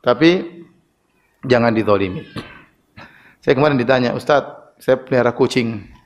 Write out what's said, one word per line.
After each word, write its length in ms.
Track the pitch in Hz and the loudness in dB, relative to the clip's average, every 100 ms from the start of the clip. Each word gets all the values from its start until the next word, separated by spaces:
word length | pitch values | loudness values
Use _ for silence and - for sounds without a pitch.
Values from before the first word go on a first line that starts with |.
tapi 600 | - 120 160 185 - - - _ _ _ _ _ _ _ | 0 4 4 2 -4 -16 -20 _ _ _ _ _ _ _
jangan 280 | 131 123 117 | 0 2 2
dizalimi. 500 | 110 107 101 95 90 - - - - _ _ _ - - _ - _ | 0 0 0 0 -8 -12 -16 -18 -20 _ _ _ -20 -20 _ -20 _
Saya 100 | - 131 | -2 2
kemarin 160 | 151 139 | 2 2
ditanya, 400 | 117 127 123 104 | 0 0 0 -4
"Ustaz, 560 | - 143 - - - _ | 0 -2 -2 -16 -20 _
saya 160 | - 143 | -2 -2
pelihara 360 | - 127 120 117 | 0 0 0 0
kucing. 480 | 127 127 117 110 95 - | 0 0 -4 -8 -14 -20